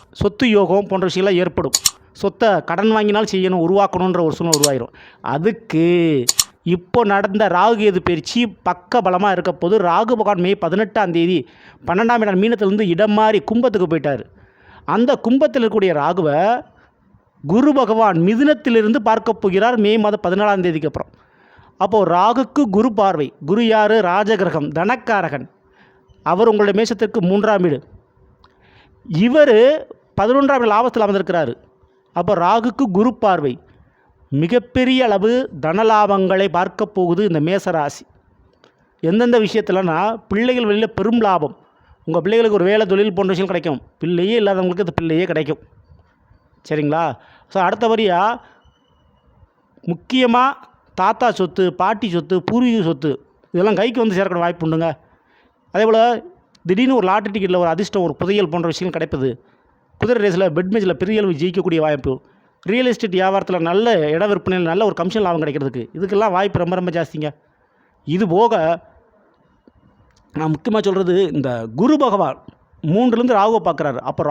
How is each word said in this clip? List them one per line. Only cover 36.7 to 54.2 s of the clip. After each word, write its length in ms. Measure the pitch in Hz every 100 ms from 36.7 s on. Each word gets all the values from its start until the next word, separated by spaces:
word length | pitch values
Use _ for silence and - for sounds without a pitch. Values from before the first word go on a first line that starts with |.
| - 208 190
போகுது 240 | 175 175 208
இந்த 100 | 160
மேச 320 | 156 190 - 165
ராசி. 260 | 143 - - _ _ _ _ _ _ _ _ - 165
எந்தெந்த 280 | 208 240 240 214
விஷயத்துலனா, 540 | 220 196 185 180 160 208 233 -
பிள்ளைகள் 380 | 196 247 247 214
வழியில 180 | 208 220 208
பெரும் 220 | 208 233 208
லாபம். 280 | 175 139 - _ _ _ - -
உங்க 120 | 170
பிள்ளைகளுக்கு 380 | 165 226 226 202
ஒரு 100 | 180
வேலை, 140 | 214 196
தொழில் 240 | 196 214 180
போன்ற 140 | 190 180
விஷயம் 160 | 190
கிடைக்கும். 280 | 175 165 127 - -
பிள்ளையே 340 | 165 175 190 233
இல்லாதவங்களுக்கு 460 | 202 185 180 175 170
அந்த 100 | -
பிள்ளையே 260 | 165 160 180
கிடைக்கும். 300 | 160 147 151 - _ _ - _ _ _ _ _ _ -
சரிங்களா? 340 | 156 147 156 160 120 - _ _
So, 60 | 190 180
அடுத்தபடியா 540 | 214 233 226 208 175 208 240 - _ _ _ _ _ _ _ _ _ _ _ _ _ 170
முக்கியமா 560 | 170 - 254 247 240 262 - - _ _ -
தாத்தா 280 | 196 226 240 196
சொத்து, 260 | 180 - 180 180
பாட்டி 260 | 185 214 214 170
சொத்து, 200 | 151 185 180
பூர்வீக 300 | 233 247 226 165
சொத்து 240 | 143 151 127 _ _ _
இதெல்லாம் 240 | 175 208 190
கைக்கு 180 | 233 240
வந்து 140 | 220
சேர்க்கக்கூடிய 300 | 185